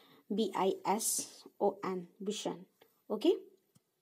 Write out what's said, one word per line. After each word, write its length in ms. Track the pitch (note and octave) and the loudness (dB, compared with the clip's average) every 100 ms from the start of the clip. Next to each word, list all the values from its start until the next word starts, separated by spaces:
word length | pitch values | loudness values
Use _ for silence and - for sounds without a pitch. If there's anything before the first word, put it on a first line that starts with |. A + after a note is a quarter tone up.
| - - - | -20 -16 -4
बी 180 | G#3 G3+ - | 0 0 2
आई 140 | F#3+ - - | 2 2 2
एस 200 | G3+ - - - - - - | 0 2 -2 -4 -10 -16 0
ओ 100 | G3+ G3+ | 2 2
एन, 220 | F#3 F#3 F3 - | -2 -4 -6 -8
विशन, 420 | G3 G3+ F3+ F3 F#3 _ - _ - | -6 -4 -4 -6 -12 _ -20 _ -6
ओके। 220 | G#3 D4+ A4 - - _ _ _ _ | 2 4 4 0 -20 _ _ _ _